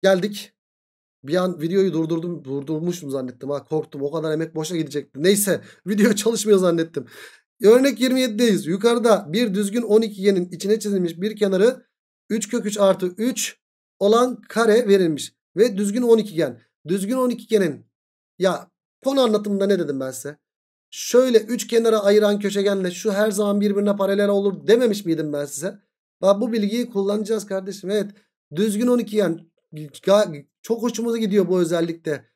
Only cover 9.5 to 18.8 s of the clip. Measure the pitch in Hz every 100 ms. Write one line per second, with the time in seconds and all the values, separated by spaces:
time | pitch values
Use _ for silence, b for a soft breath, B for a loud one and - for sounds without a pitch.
9.5 | 190 202 226 226 214 226 202 196 190 175
10.5 | 165 190 220 208 202 175 165 202 - 202
11.5 | 185 226 254 _ _ _ _ _ 226 208
12.5 | 240 202 202 196 185 180 180 233 - -
13.5 | - _ _ _ _ 196 226 254 240 -
14.5 | 214 233 214 226 196 175 143 - _ _
15.5 | 165 240 196 208 214 240 226 214 165 143
16.5 | 117 b _ 147 190 196 262 254 233 -
17.5 | 214 180 131 _ _ _ _ _ _ 185
18.5 | 170 - _